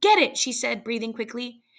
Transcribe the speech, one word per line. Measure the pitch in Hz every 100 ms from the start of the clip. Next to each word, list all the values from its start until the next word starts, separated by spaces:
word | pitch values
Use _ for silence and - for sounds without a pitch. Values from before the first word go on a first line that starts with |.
Get | 403 427
it, | 285 -
she | -
said, | 240 240 233
breathing | 214 233 226
quickly. | 226 220 233 247 233 _